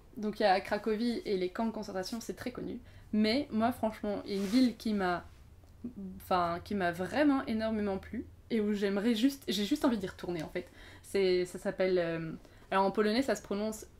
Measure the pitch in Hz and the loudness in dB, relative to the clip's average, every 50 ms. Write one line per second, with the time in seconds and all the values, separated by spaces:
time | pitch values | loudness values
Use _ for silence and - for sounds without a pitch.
0 | - - - - 208 214 202 - 220 208 185 202 196 - 214 208 214 233 214 208 | -16 -18 -12 -6 -4 -4 -2 2 4 6 6 4 4 0 -2 -2 0 -2 -2 0
1 | 240 240 226 - - - 208 185 180 180 - - 226 226 214 220 208 - 196 190 | 0 0 0 -2 -2 -2 -2 0 0 -2 -2 -2 -4 -2 -2 -4 -8 -6 -6 -6
2 | 185 - - 226 - - 190 - - 254 247 - - 185 - 240 - - - - | -4 -4 -6 -8 -6 -8 -10 -8 -8 -8 -8 -6 -8 -8 -8 -10 -12 -16 -20 -20
3 | - - - 214 214 214 220 277 - - - 220 220 233 247 - - 220 214 - | -12 -2 0 2 4 4 4 2 0 0 0 0 2 2 0 0 -2 -4 -4 -4
4 | - 208 202 190 - - 202 196 202 196 196 254 262 240 202 - - 226 214 202 | -4 -4 -4 -4 -4 -4 -4 -2 -2 2 4 4 4 4 2 0 -4 -2 0 0
5 | 190 180 175 170 - - - - - - - - - - - - - 240 - - | 0 0 0 -2 -4 -10 -18 -20 -20 -20 -20 -20 -20 -20 -20 -16 -16 -14 -12 -12
6 | 196 185 190 196 - - 196 180 175 170 170 175 175 - 208 202 180 175 170 170 | -12 -12 -12 -14 -4 0 2 2 2 0 -2 -4 -6 -6 -4 0 0 0 0 -2
7 | 185 180 185 247 302 294 277 269 - - 226 220 220 220 220 214 208 202 190 190 | -4 -4 0 2 4 4 4 4 2 0 -2 -2 0 0 0 0 0 0 -2 -4
8 | - - - 226 349 - - - - - - 226 208 208 214 202 208 196 196 202 | -6 -8 -10 -10 -10 -10 -14 -20 -10 -2 0 0 2 2 0 0 0 0 0 2
9 | 196 240 240 208 220 277 277 - - - 226 196 208 196 302 294 - 294 233 208 | 2 2 2 4 4 2 2 0 -4 -4 -2 0 0 0 0 2 2 2 2 2
10 | 185 180 - - - - 175 165 156 175 - 185 - - - - - - - - | -2 -6 -8 -8 -8 -6 -4 -4 -6 -6 -6 -8 -8 -8 -14 -20 -20 -20 -20 -20
11 | - - - 202 196 185 180 180 180 180 - 185 - 202 190 - 190 185 185 180 | -20 -2 0 2 4 6 4 4 2 0 -4 -6 -4 -4 0 2 2 4 4 4
12 | 170 165 165 165 165 160 165 - - - - - - - - 190 - 190 190 - | 2 2 -2 -4 -4 -6 -8 -10 -14 -18 -20 -20 -8 0 2 4 4 4 4 4
13 | 214 214 208 240 269 - 214 196 - - 202 202 208 220 214 - - - - - | 2 4 4 2 2 2 0 -2 -2 -6 -4 -2 -2 -4 -4 -6 -12 -18 -18 -16